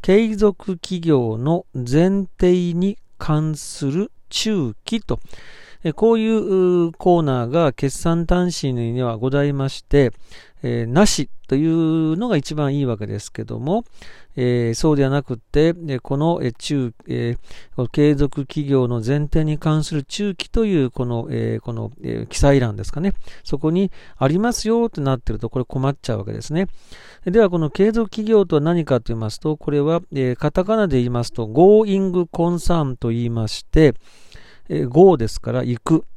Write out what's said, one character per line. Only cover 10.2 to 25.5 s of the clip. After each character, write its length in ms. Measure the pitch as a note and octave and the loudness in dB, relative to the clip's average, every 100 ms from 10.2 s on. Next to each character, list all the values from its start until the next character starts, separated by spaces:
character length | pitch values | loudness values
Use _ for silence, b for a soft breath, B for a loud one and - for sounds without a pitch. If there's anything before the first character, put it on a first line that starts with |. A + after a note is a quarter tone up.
| B B B - | B B B -10
え 220 | B2+ A#2+ | -6 -4
ー、 20 | A#2 | 0
な 180 | C3 | 4
し 260 | G#3 - C#3 - - | 4 4 -4 -8 -2
と 80 | C3+ | 0
い 100 | D#3+ | 2
う 500 | E3 D#3+ D#3+ D#3+ D#3+ | 2 0 0 0 0
の 120 | A3+ | 0
が 80 | F#3 | 0
一 180 | C3+ | 0
番 220 | D3+ C#3+ C#3+ | -2 0 0
い 60 | |
い 40 | C3+ | 0
わ 100 | A2 | -2
け 120 | G#2 | -4
で 100 | G#2 | -8
す 140 | - | -8
け 100 | - | -12
ど 160 | A2+ A#2 | -10 -6
も、 260 | B2+ G3+ A#3+ B B B B - | -2 -2 -4 B B B B -4
え 360 | B2 B2 A#2 | 0 0 0
ー、 20 | |
そ 180 | A#2 D#3+ | 0 2
う 40 | D3 | 2
で 80 | |
は 60 | C3+ | 2
な 120 | C#3+ | 0
く 140 | C#3 A#2+ | -4 -10
て、 380 | _ - D#3+ E3+ E3 | _ 2 2 2 -4
え、 100 | C3 | -6
こ 180 | - C#3 | -4 -2
の、 240 | D#3 E3+ | 0 0
え、 100 | B2+ | -2
中-、 400 | - - D3 B2+ - - | -6 -4 -2 -2 -6 -8
え 280 | B2 A#2+ A#2+ | -4 -4 -6
ー、 20 | B B B | B B B
こ 80 | - | -6
の 60 | A#2+ | -4
継 260 | - D3 | 2 4
続 320 | C#3+ C#3+ - C#3 | 4 2 0 -6
企 220 | - C#3+ | -6 0
業 180 | C3+ B2 | 0 2
の 160 | A#2+ | -2
前 160 | A2 C#3+ | -2 -2
提 240 | D3+ D#3+ | 0 0
に 140 | D#3 D3+ | 2 0
関 240 | D#3+ D#3 | 0 0
す 120 | D3+ | 0
る 100 | D3+ | -4
注 300 | C#3 - G3+ | -6 -6 -6
記 160 | F#3+ - | -6 -4
と 160 | A3+ A3 | 0 2
い 180 | F3+ | 2
う 60 | C3 | 0
こ 160 | - B2 | -2 -4
の、 200 | A#2 A#2 | -2 -4
え 280 | A#2+ A2+ A2+ | -4 -2 -4
ー、 20 | |
こ 120 | - | -6
の、 200 | A2+ A2 - | -8 -8 -8
え 220 | - A#2 | -8 -8
ー、 20 | A2+ | -6
記 120 | - | 2
載 220 | C#3+ C#3 | 4 4
欄 160 | A#2+ G2+ | 2 -4
で 80 | |
す 80 | G2+ | -6
か 80 | - | -2
ね。 140 | F#3+ - B B | -2 -2 B B
そ 160 | - - | -6 -2
こ 120 | D#3 | 0
に 200 | E3+ G3 b b b | 0 0 b b b
あ 100 | C3+ | 0
り 100 | E3 | 2
ま 140 | A3+ | 0
す 160 | A#3 G#3+ | -2 0
よ 160 | A#3 A#3 | 0 0
っ 40 | |
て 100 | - | -2
な 160 | C#3 C3 | -2 -2
っ 40 | |
て 120 | - | -2
る 60 | A2 | -4
と、 100 | |
こ 100 | A#2 | -4